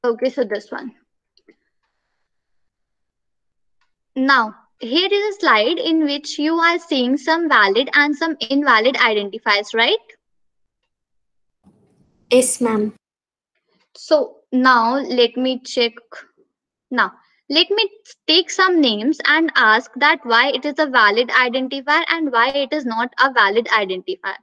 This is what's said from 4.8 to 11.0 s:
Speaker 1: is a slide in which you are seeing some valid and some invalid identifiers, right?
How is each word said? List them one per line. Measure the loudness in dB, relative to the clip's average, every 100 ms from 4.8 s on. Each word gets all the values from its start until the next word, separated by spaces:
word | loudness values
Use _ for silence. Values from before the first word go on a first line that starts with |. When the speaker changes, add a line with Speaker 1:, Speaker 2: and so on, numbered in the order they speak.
| -4 -2 0
Speaker 1:
is | -2 -2 -2
a |
slide | 2 2 2 -2
in | -2 0 -2
which | -4 -8 -4
you | -2 0
are | 0 0
seeing | -4 -2 0 -2
some | -2 -2 2
valid | 2 4 2 0
and | 0 0 0
some | -4 -4 -2
invalid | 0 2 2 2 2
identifiers, | 0 0 -4 -6 -2 -2 -2 0
right? | 0 0 _ -20 _ _ _ _ _ _ _ _